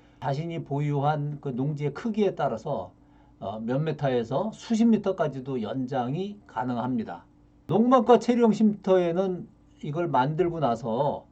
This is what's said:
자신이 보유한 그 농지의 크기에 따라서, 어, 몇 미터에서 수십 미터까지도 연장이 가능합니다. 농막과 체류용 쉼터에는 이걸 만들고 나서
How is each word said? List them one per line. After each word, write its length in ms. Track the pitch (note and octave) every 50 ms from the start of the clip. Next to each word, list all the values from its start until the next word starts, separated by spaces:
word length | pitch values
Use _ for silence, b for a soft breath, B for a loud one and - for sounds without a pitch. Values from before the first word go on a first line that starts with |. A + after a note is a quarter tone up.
| B B B B
자신이 440 | - C#3 C#3 C#3 E3 E3+ E3+ D#3+ C#3
보유한 720 | - C#3 C#3+ D3 D3 D3 C#3+ C#3 D3 D#3 D3 D3 D3 D3 C#3+
그 80 | - C#3+
농지의 460 | B2 A#2 C3+ D3 D#3 C#3 D3 C#3+ C#3
크기에 400 | - - A#3 G#3 G#3+ G#3 F#3+ E3+
따라서, 580 | - D3+ C3+ A#2+ A2 - D#3 C3+ G#2+ F#2 F#2+ - b b b b b b b b -
어, 180 | A2 G2 G#2+ A2
몇 200 | A2+ A2+ B2+ C#3
미터에서 720 | D#3+ D#3+ D3 D3 C#3+ C3+ B2+ A#2+ A2+ - C3 E3+ G3+ A3
수십 320 | - - - - A#3 G#3 A#3
미터까지도 800 | A#3 A3 G3 - F#3+ F#3 - E3 D3 B2+ C3+ B2+ C3+ C3+ B2
연장이 760 | G#2+ G2+ A#2 C3+ B2+ A#2 - B2+ A#2+ B2 C#3 F3 F#3+ G#3 G3+ - -
가능합니다. 800 | - - A#2 B2 B2+ B2 A#2 A#2 B2+ B2+ A#2 G#2 F#2 E2+ E2+ - _ _ _ _ _ _ _ _ -
농막과 500 | D3+ G3+ A#3 B3 C4 B3 A3 A#3+ A#3+ A3+
체류용 340 | A3+ - B3 A#3 A#3+ A3
쉼터에는 960 | G3+ - A3 G#3+ G3+ - - G3+ F#3+ F#3 F3+ E3+ E3 F#3 G3 F#3+ F3+ E3+ - - _ _ _ _ _ -
이걸 260 | - D3+ C#3+ F3 F3 -
만들고 520 | C3+ B2+ B2+ D3 D#3 D#3+ F3+ E3+ E3 E3
나서 640 | C#3+ B2 A#2 A2+ B2 A#2 A2 B2 D3 C#3 G#2+ - - _